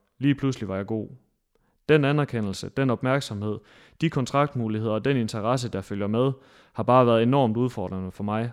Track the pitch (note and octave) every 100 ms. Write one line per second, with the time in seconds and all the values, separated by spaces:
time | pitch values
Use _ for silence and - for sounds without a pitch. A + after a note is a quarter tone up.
0 | _ - C#3 C#3 C3+ B2+ G2 F#2+ G2+ A2
1 | G2+ C3 _ _ _ _ _ _ - D3+
2 | C#3 D3 C#3 A#2 G#2 F#2+ - - C3+ A2+
3 | B2+ C#3 - G#2 G#2+ G#2 - - - -
4 | D#3+ C#3+ B2 C#3 D3 B2+ A2 G#2+ A2 G#2+
5 | C3+ C3+ A2 A2+ G#2+ B2+ A#2+ F#2+ - G2+
6 | G2+ A2+ C3+ C3 - - _ - G#2+ B2+
7 | A#2+ A2+ A#2 C#3 A#2+ A2 B2 A#2 F#2 F#2+
8 | F#2 - G#2 G#2+ A#2